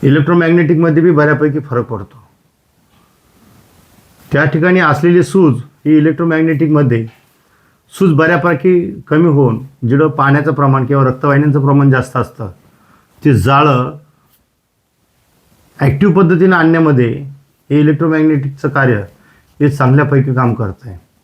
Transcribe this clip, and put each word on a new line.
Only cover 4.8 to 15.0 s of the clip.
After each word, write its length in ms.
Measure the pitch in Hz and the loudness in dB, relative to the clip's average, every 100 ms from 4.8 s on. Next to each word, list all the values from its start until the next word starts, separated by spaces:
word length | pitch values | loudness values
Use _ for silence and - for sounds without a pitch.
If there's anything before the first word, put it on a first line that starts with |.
असलेली 420 | 165 139 170 175 | 2 0 2 2
सूज 400 | 170 190 165 113 - _ 147 | 2 2 2 0 -6 _ 0
ही 100 | 156 | 2
इलेक्ट्रोमॅग्नेटिकमध्ये 1080 | 151 156 170 160 160 151 160 151 139 117 113 _ _ _ _ _ _ _ _ | 2 0 -2 0 -2 0 0 0 0 -2 -4 _ _ _ _ _ _ _ _
सूज 220 | - 190 | -2 0
बऱ्यापैकी 880 | 147 160 170 175 156 185 180 175 - | 2 0 0 0 -2 0 0 -2 -10
कमी 280 | - 151 170 | -4 0 2
होऊन 300 | 143 139 113 127 _ 120 | 2 0 -2 -8 _ -2
जिथं 200 | 139 151 | 0 0
पाण्याचं 440 | 143 135 139 135 | 0 0 0 0
प्रमाण 340 | 143 143 135 127 | -2 0 0 0
किंवा 180 | 139 | 0
रक्तवाहिन्यांचं 560 | 131 127 147 139 151 143 | 0 -2 -2 0 0 0
प्रमाण 300 | 139 139 139 | 0 2 2
जास्त 260 | 131 123 131 | 2 -2 -6
असतं, 320 | 117 - 104 90 _ _ _ _ _ _ | -6 -8 -14 -14 _ _ _ _ _ _
ते 100 | 156 | 0
जाळं 600 | 120 95 135 147 127 131 151 _ _ _ _ _ _ _ _ _ _ | 2 2 2 2 0 -4 -10 _ _ _ _ _ _ _ _ _ _